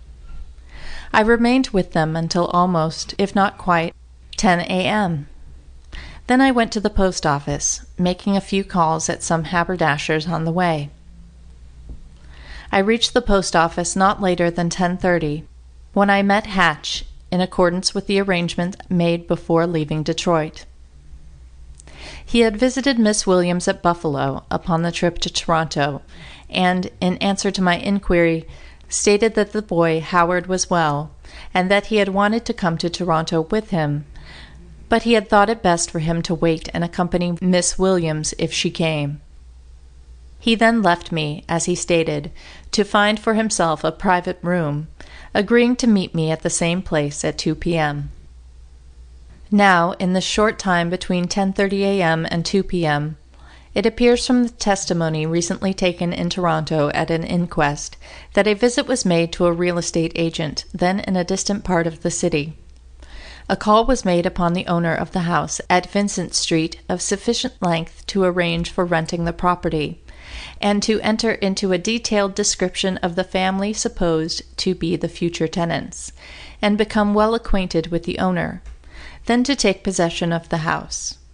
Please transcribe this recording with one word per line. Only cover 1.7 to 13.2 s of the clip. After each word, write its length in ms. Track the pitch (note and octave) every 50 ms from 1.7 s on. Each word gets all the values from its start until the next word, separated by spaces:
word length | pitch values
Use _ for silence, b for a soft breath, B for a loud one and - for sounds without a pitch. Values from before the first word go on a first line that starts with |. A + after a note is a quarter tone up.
| - F#3 F3 - -
them 240 | E3+ D#3 D#3 D#3+
until 300 | E3 E3 E3 - F3 F3
almost, 680 | - - F3 F3+ F#3 F3+ E3 D#3 E3 D#3 - - - - -
if 160 | G3+ G3 -
not 240 | G3+ G3 G3+ - -
quite, 360 | - F#3+ F3 E3 E3 F3 - - - - - - - - -
ten 240 | - - F#3 F3 F3
A 40 | F3 - F#3 F#3 F#3
M. 420 | C#3 G#3 G#3+ G3+ F3 E3 C#3+ D3 - - - - - - - - - - - - - B B B B B B B
Then 140 | - B3+ B3+
I 120 | C4+ C4+ B3
went 180 | A#3 A3+ A3+ -
to 80 | G#3+
the 100 | G3 G#3
post 360 | G#3 G#3 F#3+ F#3 F3+ - -
office, 580 | D#3 C#3+ C#3+ C#3+ D3+ C#3+ C#3+ - - - - - - - -
making 380 | F3+ F3+ F3+ F3+ - G#3 G3
a 40 | G3
few 220 | G3 - G3+ G3 G3
calls 460 | F#3+ - F3+ E3 D#3+ D#3+ D#3+ - -
at 140 | E3 - -
some 220 | - F3 E3 D#3
haberdashers 840 | - F3+ F3 F3 - F#3 E3+ E3 D3+ C#3+ D3+ - - D#3 D#3 D3+ F3
on 160 | E3 D#3+ D#3+
the 80 | E3 E3
way. 380 | F3+ F3+ F3 D#3+ D3 D3 C#3+ - - - - - - - - - - - - - - - - - - - - - - - - - B B B B B B B B B B B
I 80 | G3+ G3
reached 360 | G3 G#3+ A3+ A#3 - - -
the 80 | B3+